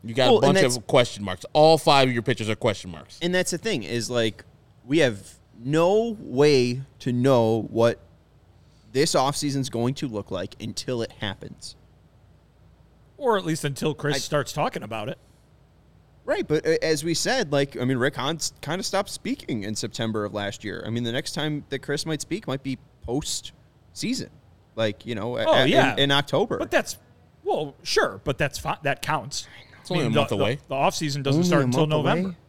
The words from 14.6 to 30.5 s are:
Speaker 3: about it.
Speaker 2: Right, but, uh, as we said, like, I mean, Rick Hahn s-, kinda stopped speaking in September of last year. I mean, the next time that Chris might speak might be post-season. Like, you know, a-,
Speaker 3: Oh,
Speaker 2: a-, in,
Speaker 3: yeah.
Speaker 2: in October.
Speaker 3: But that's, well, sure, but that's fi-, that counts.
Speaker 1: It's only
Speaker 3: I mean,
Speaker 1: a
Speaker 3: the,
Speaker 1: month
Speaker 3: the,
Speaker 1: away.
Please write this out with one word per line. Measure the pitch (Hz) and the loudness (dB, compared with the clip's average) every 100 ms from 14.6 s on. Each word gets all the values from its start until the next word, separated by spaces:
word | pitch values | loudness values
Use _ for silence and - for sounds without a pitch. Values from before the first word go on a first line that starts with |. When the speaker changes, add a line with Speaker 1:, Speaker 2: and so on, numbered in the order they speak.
| 156 - | -4 -4
Speaker 3:
about | 117 110 107 | -10 -8 -8
it. | 147 _ _ _ _ _ _ _ _ _ _ - | -10 _ _ _ _ _ _ _ _ _ _ -6
Speaker 2:
Right, | 320 226 | -4 0
but, | 151 - | 0 0
uh, | 160 | 0
as | 160 156 | 0 -2
we | 160 | -2
said, | 160 185 262 175 | -2 0 -2 0
like, | 143 143 - | 0 0 -2
I | 123 | -2
mean, | 131 | 2
Rick | 131 143 | 0 0
Hahn | 131 165 | -4 -4
s-, | - - | -6 -8
kinda | - 175 | -8 -6
stopped | - 190 202 | -2 -4 -4
speaking | - 196 269 - 120 | -8 -8 -8 -6 -6
in | 98 107 | -6 -6
September | 113 - 113 110 104 | -8 -4 -4 -2 -4
of | |
last | 101 101 - | -4 -6 -6
year. | 104 92 - | -10 -8 -6
I | |
mean, | 117 | -4
the | 120 | -2
next | 123 - | -4 -6
time | - 151 147 - | -6 -4 -6 -6
that | 135 | -10
Chris | - 143 160 | -6 -6 -4
might | 156 | -6
speak | - 180 - | -6 -8 -6
might | 135 | -6
be | 135 131 - _ - | -6 -10 -12 _ -6
post-season. | 135 - - - - _ _ _ - 202 254 - - _ _ _ - | -4 -4 -8 -10 -20 _ _ _ -8 -6 -6 -8 -16 _ _ _ -2
Like, | 110 101 113 | -2 -2 -8
you | 113 | -6
know, | 117 120 | -4 -2
a-, | - | 2
Speaker 3:
Oh, | |
Speaker 2:
a-, | 311 | 4
in, | 131 | 4
Speaker 3:
yeah. | 269 131 110 | 4 4 2
Speaker 2:
in | 139 | 2
October. | 139 143 139 226 - | 2 2 0 0 -2
Speaker 3:
But | - | 0
that's, | 320 - - _ _ _ _ | -2 -2 -10 _ _ _ _
well, | 370 359 151 - | -4 -2 -2 -8
sure, | - - 156 101 | -2 0 0 -2
but | - 139 | -6 -2
that's | 143 - | -4 -4
fi-, | 156 - | -8 -4
that | 143 135 | -4 -4
counts. | - 151 143 - - - - - | -2 -4 -4 -10 -12 -20 -20 -20
Speaker 1:
It's | - | -4
only | 175 | -2
Speaker 3:
I | 147 | 2
mean, | |
Speaker 1:
a | 147 | 2
Speaker 3:
the, | |
Speaker 1:
month | 139 | 2
Speaker 3:
the, | 107 | 0
Speaker 1:
away. | 104 | 0